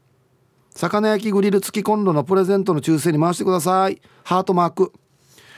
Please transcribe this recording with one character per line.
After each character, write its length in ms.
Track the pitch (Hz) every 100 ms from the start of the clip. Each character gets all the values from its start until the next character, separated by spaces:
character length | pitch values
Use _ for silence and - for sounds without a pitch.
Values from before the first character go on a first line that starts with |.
| _ _ _ _ _ _ _ -
「魚 320 | 170 208 214
焼 160 | 214 220
き 60 |
グ 100 | 202
リ 80 | 202
ル 100 | 196
付 220 | 190 220
き 20 | 196
コ 120 | 214
ン 80 | 196
ロ 80 |
の 120 | 151 139
プ 100 | 190
レ 100 | 185
ゼ 120 | 196
ン 80 | 190
ト 100 | 156
の 60 |
抽 180 | 160 160
選 140 | 156
に 80 | 151
回 140 | 165 175
し 40 |
て 60 | 202
く 60 |
だ 100 | 185
さ 280 | 156 185 190
い。 120 | - _ _ -
ハ 160 | 180
ー 20 |
ト 120 | 185 180
マ 120 | 170
ー 40 |
ク。」 220 | 165 185 - _ _ _ - -